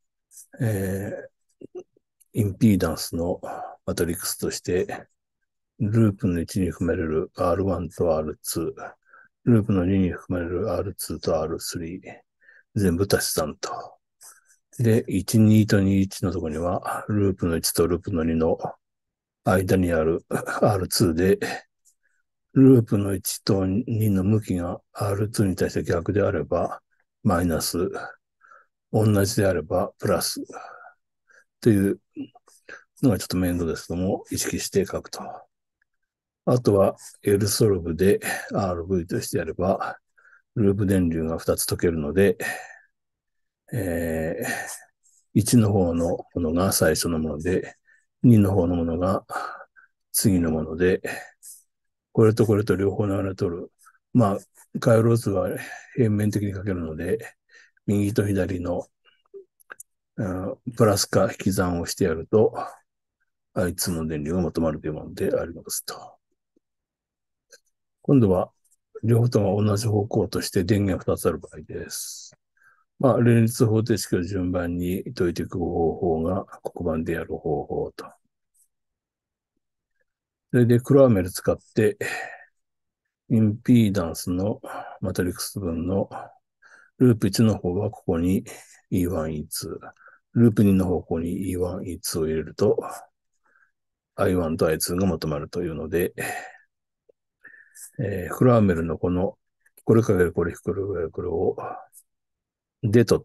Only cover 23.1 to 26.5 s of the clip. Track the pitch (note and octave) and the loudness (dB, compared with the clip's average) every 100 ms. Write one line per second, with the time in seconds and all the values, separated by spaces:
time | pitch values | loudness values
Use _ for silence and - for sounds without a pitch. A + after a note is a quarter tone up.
23.1 | F#2+ - - - G2+ F#2+ F#2+ B2 A2+ G#2+ | -2 -6 -8 -2 0 2 0 0 0 2
24.1 | F#2+ F#2 A2 - F2+ F2 F2+ _ - G#2 | 2 2 2 0 -4 -4 -8 _ -6 -4
25.1 | G2+ G#2+ - G2+ F2+ F2+ - D#2 E2+ E2 | -2 -2 0 0 2 -2 -2 -2 -2 0
26.1 | G2 G2+ F2+ - | 0 2 0 -2